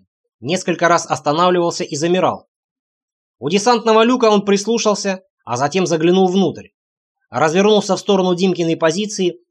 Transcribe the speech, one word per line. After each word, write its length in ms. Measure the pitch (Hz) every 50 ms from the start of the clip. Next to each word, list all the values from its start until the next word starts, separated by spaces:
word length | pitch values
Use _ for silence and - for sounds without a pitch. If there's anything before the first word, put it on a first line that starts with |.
| _ _ _ _ _ _ _ _
несколько 480 | 107 139 185 180 - 190 165 - 170
раз 180 | 165 170 160 -
останавливался 760 | - 151 - - 147 147 165 180 180 180 175 170 170 165 - 170
и 120 | - 160
замирал. 520 | 139 165 170 180 185 165 127 104 92 _ _ _ _ _ _ _ _ _ _ _ _ _ _ _ _ _ _ _ _
У 100 | 117 147
десантного 540 | 185 202 - 247 240 220 226 226 214 220 226
люка 260 | 240 254 247 233 220
он 160 | 214 202 202
прислушался, 800 | 202 202 196 202 220 233 220 - 214 202 202 - 196 185 185 _ _ _ _ _
а 140 | - 120
затем 280 | 120 143 - - 190 175
заглянул 420 | 147 170 156 160 175 180 190 190
внутрь. 420 | 180 180 196 185 147 - 104 98 - _ _ _ _ _ _ _ _ _ _ _ _
Развернулся 680 | 104 123 151 160 160 190 202 214 214 202 202 - 185
в 40 | -
сторону 340 | - - 202 190 185 185 180
Димкиной 440 | 170 196 185 165 165 170 165 160
позиции 600 | 156 165 160 160 196 214 208 - - 185 175 170 - _ _